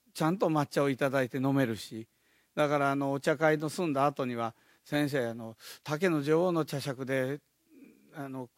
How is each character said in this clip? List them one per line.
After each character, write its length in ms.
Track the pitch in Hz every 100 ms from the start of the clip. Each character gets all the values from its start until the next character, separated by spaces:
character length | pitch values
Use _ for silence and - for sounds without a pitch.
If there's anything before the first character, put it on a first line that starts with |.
| _
ち 80 | -
ゃ 80 | 160
ん 80 | 196
と 80 | 170
抹 180 | 156 143
茶 160 | 160
を 80 | 143
い 60 | 123
た 140 | 143
だ 120 | 135
い 60 | 127
て 100 | 139
飲 160 | 135
め 120 | 139 123
る 100 | 107
し、 300 | - 110 113 _ _ _ _
だ 140 | - 147
か 100 | 147
ら、 120 | 139
あ 20 |
の、 180 | 139 139
お 80 | 139
茶 160 | 165 143
会 220 | 156 156
の 100 | 151
済 200 | - 175
ん 40 |
だ 140 | 135 143
後 200 | 139 127
に 100 | 120
は、 180 | 113 - _ _
先 240 | - 147 147
生、 160 | 139 117
あ 80 |
の、 220 | 113 113 113 - -
竹 260 | - 151 190
の 140 | 156
女 240 | 139 156 185
王 60 |
の 120 | 165
茶 160 | 143 143
杓 240 | 139 127
で、 360 | 131 135 127 147 - _ _ - - - _
あ 140 | 160 139
の、 220 | 131 123